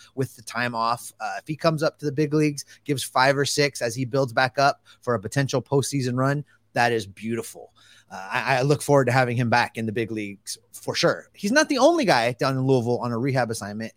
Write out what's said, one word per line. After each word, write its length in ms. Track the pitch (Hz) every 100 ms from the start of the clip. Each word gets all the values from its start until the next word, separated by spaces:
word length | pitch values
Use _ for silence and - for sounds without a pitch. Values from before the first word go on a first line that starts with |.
| - 131
with 200 | 135 -
the 60 |
time 320 | - 117 123
off. 400 | 117 113 120 - -
Uh, 160 | 107 98
if 80 | -
he 100 | 151
comes 280 | 165 156
up 160 | 156 -
to 60 | 147
the 60 |
big 220 | 139 151
leagues, 320 | 151 151 143 - -
gives 200 | - 135
five 340 | - 131 131 139
or 80 | 135
six 340 | - 143 -
as 140 | 120
he 120 | 120 123
builds 280 | 135 131
back 240 | 117 131 -
up 240 | 139 - _ _
for 120 | -
a 60 | 117
potential 420 | 107 139 139 135
postseason 560 | - 139 - 143 127 123
run, 260 | 135 143 - _ _
that 180 | 131 120
is 140 | 113 98
beautiful. 680 | 95 107 113 - - - _ _ _ -
Uh, 160 | 95 95
I, 260 | 123 117 131
I 40 |
look 180 | 139 151
forward 240 | - 143 123
to 60 |
having 260 | 131 123 123
him 140 | 117
back 260 | 120 113 -
in 80 | 113
the 60 |
big 180 | 107 113
leagues 480 | 107 101 98 - - _
for 240 | - - 113
sure. 340 | 170 95 -
He's 180 | - 202
not 180 | 285 302
the 80 | 269
only 280 | 277 339 208
guy 260 | 131 117
down 240 | 123 139 135
in 100 | 131
Louisville 320 | 131 117 120
on 120 | 120
a 60 | 113
rehab 320 | 135 131 117
assignment, 420 | 110 101 104 110